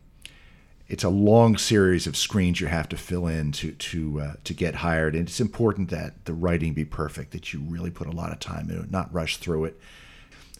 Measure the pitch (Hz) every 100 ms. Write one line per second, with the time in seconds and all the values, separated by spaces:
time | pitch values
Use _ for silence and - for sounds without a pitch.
0 | - - - - - - - - - -
1 | 92 101 104 113 113 101 - 107 92 87
2 | 80 - - 101 90 85 80 85 76 -
3 | - 90 85 80 73 - 78 - - 85
4 | 78 73 73 - - 82 85 71 85 80
5 | 80 82 85 - 110 - 113 98 87 80
6 | - - - 82 87 85 80 76 73 -
7 | 76 78 69 - - 71 76 85 87 -
8 | - 85 85 - - 80 82 85 85 92
9 | - 87 80 - 87 78 80 - - -
10 | - - - - -